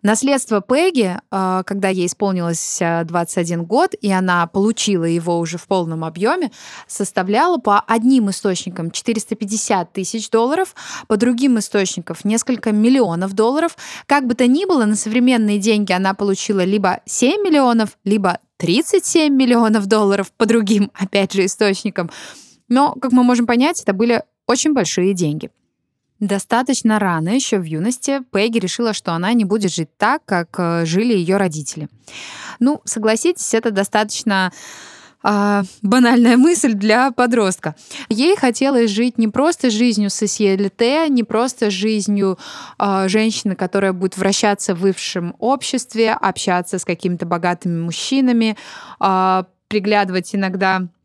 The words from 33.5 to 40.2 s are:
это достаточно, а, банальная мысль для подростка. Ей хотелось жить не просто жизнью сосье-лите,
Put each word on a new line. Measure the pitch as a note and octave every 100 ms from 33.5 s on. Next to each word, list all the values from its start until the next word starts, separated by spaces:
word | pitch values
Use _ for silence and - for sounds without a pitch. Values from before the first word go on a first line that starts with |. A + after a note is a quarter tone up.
| A3+
это | A3+
достаточно, | G3 G3 G#3 G#3+ - A3 F#3+ F#3 - - - - - - _
а, | - G#3 G#3 G3+ F#3+ -
банальная | G3 B3+ A#3+ B3 A#3 B3
мысль | D4+ E4 C#4
для | G#3 G#3 A3 C4+
подростка. | A#3+ B3 A#3+ G3 F#3 E3 D#3 - - C4+
Ей | G#3+ D4+ G4+
хотелось | B3+ - C4+ C4 A#3
жить | G3+ B3 A#3
не | A3
просто | A3+ D4+ E4+ B3+
жизнью | G#3+ B3 G#3+ G3+
сосье-лите, | -